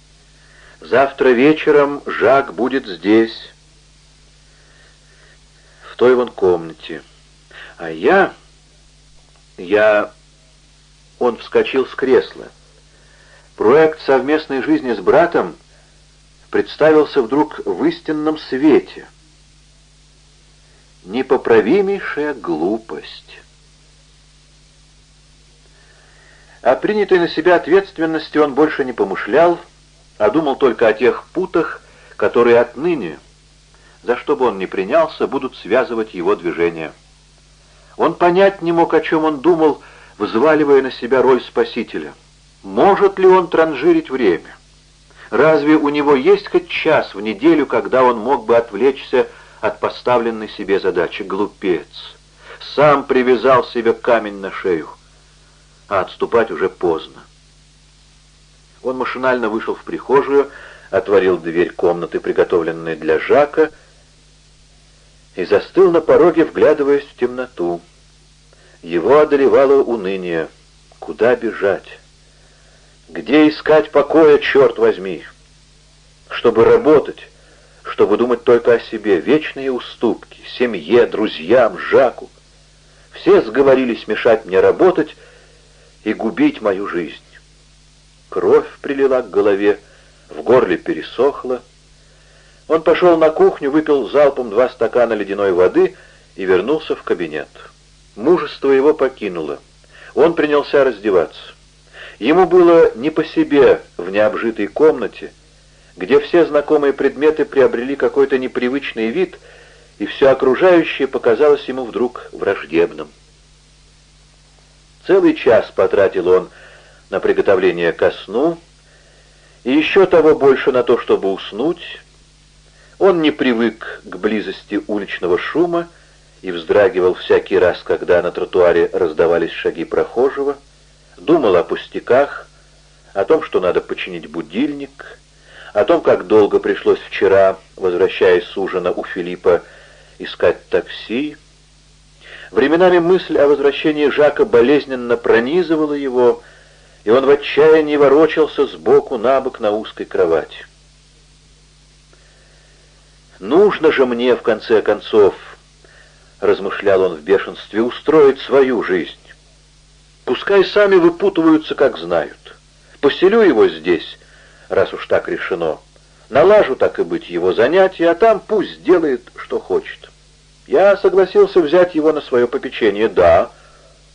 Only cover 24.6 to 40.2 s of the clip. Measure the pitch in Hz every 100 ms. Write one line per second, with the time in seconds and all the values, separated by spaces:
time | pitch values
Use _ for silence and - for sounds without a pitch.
24.6 | _ _ _ _ _ _ _ _ _ _
25.6 | _ _ _ _ _ _ _ _ _ _
26.6 | - 131 170 214 196 185 170 - 165 170
27.6 | - 190 196 - 160 160 151 151 147 131
28.6 | 156 151 131 113 98 85 - 127 170 170
29.6 | - _ _ _ _ - 104 147 147 131
30.6 | 135 110 113 107 120 - - 165 185 175
31.6 | 147 - _ _ _ - 104 120 120 117
32.6 | 117 120 170 160 87 71 _ _ _ _
33.6 | _ _ _ _ 107 120 - 139 123 98
34.6 | 90 98 95 160 156 - 98 135 131 -
35.6 | - 123 117 117 107 92 85 101 85 76
36.6 | 85 82 78 - _ _ _ _ _ _
37.6 | _ _ _ - 151 165 175 175 196 190
38.6 | 170 170 160 160 - 165 156 147 147 170
39.6 | 156 135 - - - -